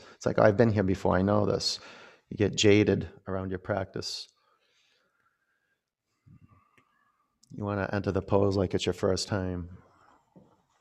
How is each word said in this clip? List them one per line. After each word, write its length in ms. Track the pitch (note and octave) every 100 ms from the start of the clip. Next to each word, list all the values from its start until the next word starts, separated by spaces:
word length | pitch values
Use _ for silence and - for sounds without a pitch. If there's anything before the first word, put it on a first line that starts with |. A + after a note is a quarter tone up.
| -
It's 100 | -
like, 140 | - -
"Oh, 60 |
I've 120 | A2 G2
been 160 | A#2
here 120 | G#2
before, 320 | F#2+ F#2 F#2 F2+
I 60 |
know 220 | G2 G#2 G2+
this." 340 | G2+ - - - - - - -
You 80 | -
get 180 | G2+
jaded 560 | - G#2+ G#2 G2+ G2 F2+ - -
around 240 | F#2+ F#2+
your 80 | F#2
practice. 680 | - G2+ F#2 - - - - _ _ _ _ _ _ _ _ _ _ _ _ _ _ _ _ _ _ _ _ - _ _ _ _ _ _ _ _ _ _ _
You 140 | -
wanna 260 | G2+ G2+ F#2+
enter 200 | G2+ G2
the 100 | F#2+
pose 340 | - G2 G2+ G2
like 160 | F#2
it's 140 | F#2+ -
your 60 |
first 340 | F2 G2+ F#2 -
time. 500 | G#2 F#2 F2+ E2+ F2+ - _ _ _ _ - - _ _ _